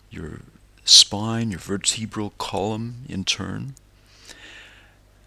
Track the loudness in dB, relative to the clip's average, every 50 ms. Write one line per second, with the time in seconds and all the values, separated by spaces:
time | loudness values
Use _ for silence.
0 | -20 -16 -12 -12 -10 -10 -12 -14 -16 -18 -20 -20 -20 -20 -20 -8 6 8 10 10
1 | 10 8 2 -2 0 0 0 0 0 0 -2 -4 -2 -4 -4 0 0 -2 -2 -2
2 | -6 -6 -4 -4 -4 -4 -6 -8 -8 -4 -2 0 0 0 -2 -4 -6 -8 -10 -12
3 | -12 -8 -6 -4 -2 -2 -2 -2 -4 -6 -6 -6 -8 -8 -10 -14 -20 -20 -20 -20
4 | -20 -20 -20 -20 -20 -20 -20 -20 -20 -20 -20 -20 -20 -20 -20 -20 -20 -20 -20 -20
5 | -20 -20 -20 -20 -14